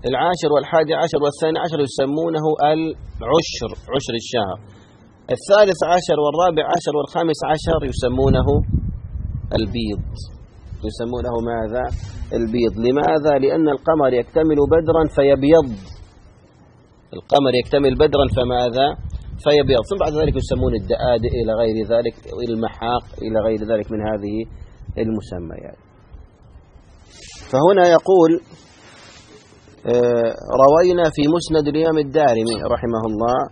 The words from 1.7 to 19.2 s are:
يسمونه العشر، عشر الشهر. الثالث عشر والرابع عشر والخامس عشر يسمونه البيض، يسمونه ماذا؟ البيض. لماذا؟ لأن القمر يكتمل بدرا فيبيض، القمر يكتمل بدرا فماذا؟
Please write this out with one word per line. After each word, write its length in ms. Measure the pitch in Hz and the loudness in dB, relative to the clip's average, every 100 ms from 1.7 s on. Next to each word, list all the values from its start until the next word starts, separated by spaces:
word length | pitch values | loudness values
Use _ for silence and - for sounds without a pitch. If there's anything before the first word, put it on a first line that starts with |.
| 156 139 | -2 -4
يسمونه 560 | - 135 147 170 160 156 151 147 | -2 -2 -2 -2 -2 -2 0 2
العشر، 960 | 156 160 - - - 117 156 160 - 113 98 - | 2 -2 -8 -14 -12 0 0 0 -8 -10 -10 -6
عشر 200 | 131 131 117 | -6 -4 -8
الشهر. 360 | - 123 98 92 - - - - - _ - 123 | -4 -4 -4 -6 -12 -20 -20 -20 -20 _ -6 -6
الثالث 440 | - 202 208 180 165 | 2 4 4 2 2
عشر 220 | 175 175 151 | 0 2 0
والرابع 400 | 147 151 180 156 139 170 | 0 2 2 2 0 -2
عشر 160 | 165 151 | -2 -4
والخامس 420 | 139 175 170 151 143 | -2 -2 -2 -2 -2
عشر 280 | 156 - 165 147 | -2 0 -2 -2
يسمونه 560 | 123 127 127 135 127 131 143 - - - - - - - - - - | -2 -2 2 4 4 4 0 0 -2 -2 -8 -10 -10 -8 -8 -4 -4
البيض، 460 | 107 110 110 101 - - - - - - - - 110 | -2 -4 -6 -6 -8 -10 -14 -18 -20 -20 -18 -12 -10
يسمونه 460 | - 117 123 120 117 117 | -8 -6 -6 -4 -4 -4
ماذا؟ 340 | 117 110 120 127 - - - - 113 | -4 -4 -4 -4 -6 -10 -12 -8 -4
البيض. 360 | 117 120 117 98 117 | -2 0 -2 0 0
لماذا؟ 460 | 135 156 160 147 143 | 2 2 2 2 2
لأن 240 | 135 165 156 | 2 2 0
القمر 420 | 135 - 160 135 123 | 0 0 2 2 2
يكتمل 380 | 120 165 160 147 143 160 | 0 0 2 2 4 2
بدرا 260 | 160 165 156 - | 2 2 2 2
فيبيض، 520 | 139 139 139 165 139 104 95 - - - - - _ _ - _ _ _ _ - | 4 4 6 4 4 -6 -14 -20 -20 -20 -20 -20 _ _ -20 _ _ _ _ -18
القمر 360 | - 143 135 123 | 0 2 4 0
يكتمل 340 | 120 143 139 | 0 2 2
بدرا 320 | 127 151 143 135 131 | 2 2 4 2 0
فماذا؟ 500 | 123 123 123 120 139 - - - | 0 0 0 0 0 -2 -10 -12